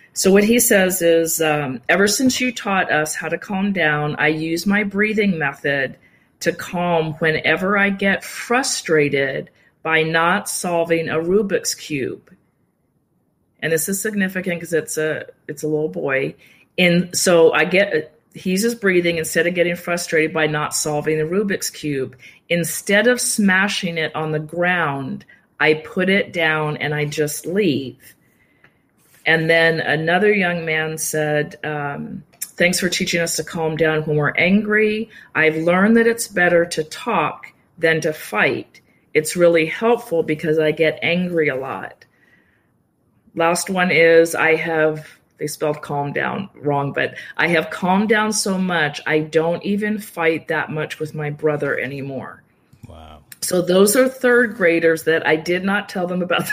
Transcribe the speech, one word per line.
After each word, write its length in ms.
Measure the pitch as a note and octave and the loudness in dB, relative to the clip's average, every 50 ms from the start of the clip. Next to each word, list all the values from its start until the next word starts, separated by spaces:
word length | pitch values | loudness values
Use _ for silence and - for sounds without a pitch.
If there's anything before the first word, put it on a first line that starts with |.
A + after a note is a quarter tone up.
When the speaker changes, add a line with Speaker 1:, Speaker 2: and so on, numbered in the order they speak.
| - _ - | -20 _ -6
Speaker 1:
So 180 | - - F#3+ F#3+ | 0 2 4 6
what 120 | G3+ G#3 | 6 6
he 140 | G#3+ A#3 A#3+ | 4 4 4
says 420 | A#3 - A3+ G3 F#3 F#3 F3+ - E3+ | 4 4 4 4 4 2 2 2 2
is, 380 | E3+ E3 E3 E3 E3 - - D#3+ | 4 4 4 4 2 0 0 0
um, 380 | D#3 D3+ D3 D3 C3 C3 A#2 - - | 0 0 0 -2 -4 -6 -4 -2 0
"Ever 180 | E3 F3+ G3+ G#3 | 2 4 4 4
since 320 | G3+ - C4+ B3+ B3 - | 2 2 2 2 2 0
you 120 | B3+ B3 A#3+ | -2 -2 -4
taught 380 | - - G#3+ G3 F#3 F3 - | -4 -4 -2 0 0 0 0
us 240 | - D3+ D#3 D3+ - | 0 0 0 -2 -4
how 140 | - - D#3+ | -6 -6 -6
to 100 | E3+ E3+ | -6 -6
calm 340 | - - G3+ F#3+ G3 G#3 G3 | -6 -4 -4 -2 -2 0 0
down, 440 | F#3 D#3+ D3+ D3+ D3 D3 D3+ D3 - | 2 2 2 2 2 0 -2 -2 0
I 100 | D3 D3+ | 0 0
use 380 | D#3 D#3 D#3+ D#3+ E3 E3+ - | 0 0 -2 -4 -4 -2 0
my 160 | G3+ G3 G#3 G#3+ | 0 0 0 0
breathing 540 | G3+ F#3+ G3 G#3 G#3+ G#3+ G#3+ G#3 G3+ F3 D#3+ | 0 0 0 0 0 2 2 2 2 0 0
method 580 | D3 C#3 C#3 - - D3 C#3+ C#3 C3+ B2 - - _ _ _ _ _ _ _ - | -2 -4 -4 -4 -2 -2 -2 0 -2 -4 -6 -10 _ _ _ _ _ _ _ -6
to 120 | - F3 - | -4 -4 -4
calm 600 | - - - - F3 F3 F3 E3+ E3 D#3+ D#3+ D3+ | -4 -6 -8 -6 -4 -2 0 0 0 0 -2 -2
whenever 600 | - E3+ D#3+ D#3 - - - D#3+ - F#3 F#3+ G#3 | -2 0 0 0 0 0 0 0 0 0 0 0
I 140 | G3+ G3 G3+ | 2 2 0
get 340 | G3 G3 G3+ G3 F#3+ - - | 0 0 0 0 0 -2 -4
frustrated 1300 | - - - - - A#3+ B3+ C4+ - - - - - D#3+ D#3 D3 C#3+ C#3 C#3 C#3 C3 C#3 D3 D3+ - _ _ _ _ _ _ - | -8 -12 -10 -4 -2 0 0 0 -2 -4 -6 -2 0 2 2 2 2 0 0 -2 -2 -4 -6 -8 -12 _ _ _ _ _ _ -4
by 200 | D#3+ D#3+ D#3+ D#3+ | 0 0 2 2
not 460 | D#3+ E3 E3 E3 E3+ F#3 G#3 G3+ - | 2 2 2 2 2 2 0 -2 -4
solving 600 | - - - F3+ F3 E3+ E3 E3+ E3+ E3 D#3+ - | -6 -6 -4 -2 0 0 0 2 0 0 0 -2
a 80 | - D#3+ | -4 -2
Rubik's 560 | E3 E3+ F#3 G#3+ G#3+ G3 F3+ - - - - | 0 2 2 2 2 0 -2 -4 -4 -4 -8
Cube." 560 | - - - D3+ C#3 A#2+ E2 E2 - - _ - - _ _ _ _ _ _ _ _ _ _ _ _ _ _ _ _ _ _ _ _ _ _ _ _ | -8 -8 -8 -6 -4 -4 -6 -8 -10 -16 _ -20 -20 _ _ _ _ _ _ _ _ _ _ _ _ _ _ _ _ _ _ _ _ _ _ _ _
And 120 | - D#3 D#3+ | -4 -2 -2
this 160 | D#3+ - G3+ | -2 -2 -2
is 120 | G3 G3 | -4 -4
significant 600 | - A3 G#3 G3+ F#3+ F#3 F#3+ F#3 F3+ F#3+ F3 E3+ | -4 -4 -2 -2 -2 -2 -2 -4 -6 -4 -6 -6
'cause 120 | F3 D#3+ E3+ | -4 -4 -2
it's 260 | D#3 D3+ - - D#3 | -2 -2 -2 -4 -4
a, 280 | D#3 D#3 D3 B2 - - - _ _ - | -2 -2 -4 -4 -8 -12 -18 _ _ -16
it's 140 | D3+ - - | -12 -8 -4
a 60 | D3+ | -2
little 200 | D#3 D3+ D#3 D#3 | -2 -2 -2 -4
boy. 460 | F3+ F3+ D3+ C#3+ C3+ C3 C#3 D3+ - - _ _ _ _ _ _ _ - | -4 -4 -2 -2 0 0 -2 -4 -6 -10 _ _ _ _ _ _ _ 2
And 380 | F3+ F3 E3+ F3 F3 F3 - | 4 4 4 4 2 0 -2
so 360 | - - F#3+ F3 E3 E3 D#3+ - | -2 2 4 6 8 8 6 6
I 120 | D3+ D#3 | 4 2
get, 520 | - F3+ - - - D#3+ D#3 D3+ - - _ _ _ - | 2 2 2 2 2 0 -2 -4 -6 -12 _ _ _ -18
he's 280 | D#3+ - F#3 F#3 F#3+ A3 | -8 -4 -2 0 0 0
just 180 | A#3 A#3+ A#3 | 0 -2 0
breathing 360 | G3 G3 F3+ F3 E3+ E3+ E3+ E3 | 0 2 2 2 2 2 0 -2
instead 280 | D#3 - - E3+ E3 - | -4 -2 0 0 0 2
of 60 | F3+ | 2
getting 200 | F3+ E3+ F3 F3 | 0 0 0 -2
frustrated 560 | F3 - F3+ F3 F3 F3 - E3+ D#3 D#3 D#3 F3 | -4 -4 -4 -4 -4 -4 -2 0 0 0 0 0
by 140 | D#3+ D#3 | 0 0
not 280 | D3+ D3+ D3+ D3+ - - | 0 0 -2 -4 -4 -4
solving 440 | - - D#3 D3 D3 D3 D#3 D#3 D#3 | -4 -2 -2 -2 -2 0 0 0 0
the 60 | D#3 | 0
Rubik's 460 | D#3 F3+ G3+ G#3+ G3+ F#3 - - - | 0 0 0 0 0 -2 -4 -6 -8
Cube. 460 | - - - D3+ C#3+ C3+ C3 - - - - - - _ _ - | -10 -8 -6 -4 -4 -4 -4 -6 -8 -14 -20 -20 -20 _ _ -2
Instead 600 | E3+ E3+ E3 D3+ - - - - G3+ G#3 A3 A#3+ | -2 -2 -2 -2 -6 -6 -2 0 2 4 4 4
of 120 | B3 A#3+ | 2 2
smashing 760 | - - - - G#3 F#3+ F#3 F#3+ G3 G#3 G3+ - - E3+ E3+ E3 | 0 -2 0 2 2 4 4 4 2 0 -2 -4 -4 -4 -4 -4
it 160 | D#3+ - - | -4 -4 -4
on 160 | D3 D#3 D#3 D3+ | -4 -4 -2 -4
the 60 | D3+ | -4
ground, 840 | D#3 D3+ E3 F3 F3 F3+ F3+ F3 E3 D3 C#3 C#3 C3+ - - - - - - - _ _ _ - | -4 -6 -4 -2 0 0 2 0 0 -2 -2 -4 -6 -8 -10 -10 -12 -18 -20 -20 _ _ _ 0
I 160 | D3 D#3 D#3 | 2 2 2
put 340 | D#3 - - - F#3+ F#3 F#3+ | 2 -2 -6 -4 -2 0 2
it 240 | F#3+ G3+ - - - | 2 2 0 -2 -4
down 440 | F3 E3 D#3 D#3 D#3 D#3+ D3+ D3+ | -2 0 0 0 0 -2 -4 -4
and 180 | - - D3 D3+ | -4 -4 -4 -4
I 100 | D3+ D3+ | -2 -4
just 420 | D3 D3 D#3 D3+ D3 - - - | -2 -2 -2 -2 -2 -4 -6 -8
leave. 500 | D3+ F3 G3+ G#3+ F3 C3 C3 C3+ B2 - - - - - _ _ _ _ _ _ _ _ _ _ _ _ _ _ _ _ _ _ _ _ _ - | -4 -2 0 2 2 0 0 -4 -8 -12 -16 -20 -20 -20 _ _ _ _ _ _ _ _ _ _ _ _ _ _ _ _ _ _ _ _ _ -2
And 220 | D#3 D#3+ E3 D#3+ D#3+ | 0 0 2 2 2
then 320 | E3 E3 E3 E3 E3 D#3+ | 4 4 4 2 2 0
another 500 | - - C#3+ D#3 D#3+ E3 F3 F3+ G#3 G#3 G#3+ | 0 -2 -2 -2 0 0 0 2 2 2 2
young 320 | G3+ F#3 F3 F3 E3+ E3 | 2 0 0 -2 -4 -4
man 320 | D#3+ D#3 D#3 D#3 D#3 D#3+ D#3 | -4 -4 -2 -4 -4 -6 -6
said, 580 | - - - D#3 D3+ D3+ D3+ D3 D3 F3 - - - | -6 -4 -4 -2 -2 0 0 -2 -2 -4 -6 -10 -8
um, 580 | D3+ D3+ D3 C#3+ C#3+ C#3+ D3+ D#3 - - - - _ _ - - | -8 -6 -6 -6 -6 -8 -8 -10 -10 -12 -14 -16 _ _ -16 -16
"Thanks 380 | - - - F3+ F3+ F#3 - | -10 -2 0 0 0 0 0
for 100 | G3 F3 | -2 -2
teaching 300 | - - F#3 - - E3+ E3 | -2 -2 -4 -2 -2 -2 -2
us 140 | D#3+ - | -2 -4
to 80 | - D3+ | -6 -6
calm 300 | - - F3 D#3+ D#3+ D#3+ | -6 -6 -4 -4 -2 0
down 260 | D3+ E3 D#3 D#3 D#3 D3+ | 0 2 2 2 0 0
when 160 | D#3 D3+ D3+ | 0 0 0
we're 140 | D3 C#3 - | 0 0 0
angry. 720 | - D#3+ F3+ G3 G#3 G#3 G#3 G#3+ G#3+ G#3+ G#3+ G#3+ A3 A3+ - - - - - - | 0 2 4 4 2 2 2 0 2 2 0 0 -2 -6 -8 -12 -20 -20 -6 -2
I've 220 | C#3 D#3 D#3 D#3 | 0 2 2 2
learned 400 | D#3+ D#3+ E3+ F3 F#3 G3 G#3+ A3+ | 2 0 2 2 4 4 4 6
that 100 | A#3 A3+ | 4 4
it's 220 | A#3 A3+ A3+ - - | 2 0 -2 -4 -6
better 380 | G3+ F3+ F3 F3 F3 E3+ E3+ | -2 0 2 4 4 2 2
to 180 | E3+ - - D#3 | 0 -2 -6 -6
talk 640 | - - - - A#3+ G#3+ F3 D3+ C3+ - - - - - _ _ _ _ - | -6 -8 -10 -6 -2 -2 0 0 -2 -4 -8 -14 -20 -20 _ _ _ _ -2
than 240 | D#3+ D#3+ D#3+ D#3+ D3+ | 0 0 2 2 0
to 100 | D#3+ D#3 | -2 -4
fight. 680 | - - - G#3 G#3+ F#3 D3+ - - - - - - _ _ _ _ _ _ - | -6 -8 -6 -2 0 0 0 0 -2 -6 -10 -16 -20 _ _ _ _ _ _ -2
It's 200 | D3+ D#3 - - | 0 0 0 2
really 280 | F3+ F3 E3+ E3+ E3 D#3+ | 4 4 6 6 4 2
helpful 580 | D#3+ - - A3+ A#3 A#3+ A3+ - - E3 E3 D#3 | 0 -2 -2 0 2 2 0 0 -2 -2 -2 0
because 340 | D#3 D#3 D3+ - D#3+ D#3 D#3+ | 0 -2 -2 -2 0 0 2
I 140 | D#3 D#3 D#3 | 2 2 2
get 260 | E3 D#3+ D#3 - - - | 2 2 0 0 0 -2
angry 460 | D#3+ E3+ F3+ F3+ F3 F3 E3 D3+ C#3+ | -2 0 0 -2 0 0 0 0 0
a 80 | C3 | 0
lot." 480 | B2+ C3+ C3 A2 F#2+ - - - - _ _ _ _ _ _ _ _ _ _ _ _ _ _ _ _ _ _ _ _ _ _ _ _ _ _ - | -2 -4 -6 -8 -8 -10 -12 -16 -18 _ _ _ _ _ _ _ _ _ _ _ _ _ _ _ _ _ _ _ _ _ _ _ _ _ _ -4
Last 360 | E3+ E3 E3 F3+ - - - | 0 0 2 2 0 -2 -2
one 200 | F#3+ F#3 F3+ F#3 | -2 0 0 2
is, 440 | - D#3+ E3 E3 E3 E3 E3 E3 - | 4 6 6 8 8 8 6 4 2
I 200 | - D#3 D#3+ D#3+ | 0 2 2 2
have, 520 | D#3+ E3 E3+ D#3+ D#3 D#3 D#3 D#3 D#3 D3+ - - _ _ _ _ - | 2 0 -2 0 2 2 2 0 -2 -8 -14 -20 _ _ _ _ -10
they 80 | D3+ | -8
spelled 360 | D3 - - D#3+ D3+ D3+ D3+ - | -8 -6 -4 -2 -4 -4 -4 -6
calm 300 | - D3 C#3+ C#3+ D3 - | -8 -6 -4 -4 -4 -4
down 360 | C#3+ - B1+ B1 C3+ - - - | -4 -4 -4 -4 -6 -8 -10 -12
wrong, 380 | - - D3 C#3+ C#3+ C#3+ C#3 - | -8 -4 -2 0 0 -2 -2 -2
but 220 | C#3 C3+ - - - - - - | -2 -2 -4 -4 -10 -18 -10 -4
I 120 | - D#3 E3 | -2 0 0
have 220 | E3+ D#3+ D#3 - | 2 0 0 -2
calmed 380 | - - - F3+ F#3 G3 A3 G#3+ | -4 -4 0 0 2 2 2 2
down 240 | A3+ G#3+ G#3+ G#3+ G#3+ | 2 2 2 0 -2
so 260 | - - G#3 F#3+ F#3+ | -2 -2 -2 -2 0
much, 420 | F#3 F3+ F3 E3 D3+ D3 D3+ - - | 0 0 0 0 0 0 -2 -4 -4
I 140 | - D#3 D#3 | 0 0 0
don't 420 | D#3 D#3 D#3 D#3+ D#3+ E3 F3 - - | 0 0 0 0 2 2 0 -2 -2
even 340 | G3 G3+ G3+ G#3+ G#3+ G#3+ G#3 | -2 -2 -2 -2 -2 -4 -4
fight 500 | G3+ - - F3+ E3 E3 E3 D3+ - - | -8 -10 -6 -2 0 0 0 0 -2 -4
that 220 | D#3+ D3+ C#3 - | -4 -4 -4 -4
much 300 | D3+ D#3 D3 - - - | -4 -6 -6 -6 -8 -8
with 140 | D#3 D3+ - | -10 -8 -8
my 160 | D3+ D3+ D3 | -6 -6 -6
brother 460 | D3 D3 D#3 D3+ D3+ D3 D3 C#3+ - - | -4 -2 -2 0 0 0 -2 -2 -2 -4
anymore. 640 | G#2 B2+ C#3 C#3 B2+ - C#3 B2+ F2 D#2+ F2 - - _ _ _ _ _ _ _ - | -4 -6 -8 -8 -10 -10 -10 -10 -10 -12 -14 -18 -20 _ _ _ _ _ _ _ -20
Speaker 2:
Wow. 360 | - D#2+ D#2 D#2 D#2 D#2 D2+ - _ - - | -20 -20 -20 -20 -20 -20 -20 -20 _ -16 -10
Speaker 1:
So 200 | - - F#3 F3+ | -6 -2 0 0
those 360 | E3+ F3 F3+ F#3+ G3+ G#3 G#3 | 2 4 4 6 6 6 6
are 120 | C4+ C4 C4 | 4 4 2
third 460 | C4 - - B3+ A#3+ A#3+ B3 A3 G3+ | 2 0 2 4 4 4 4 2 0
graders 480 | - F#3+ E3+ E3 E3 E3 E3 D#3+ D#3+ - | 0 2 2 4 4 4 4 2 2 2
that 220 | E3 D#3+ D#3+ - | 0 0 2 2
I 80 | - D#3 | 2 0
did 280 | D#3+ D#3 - F3 F#3 F#3 | 0 0 -2 -2 -2 0
not 240 | G3 G3 G3+ G3 - | -2 -2 -2 -4 -6
tell 180 | - G3 F3+ | -6 -4 -4
them 160 | F3+ F3+ F3+ F#3 | -4 -2 -2 -2
about 260 | F#3+ - F3+ F3+ - | 0 0 0 0 0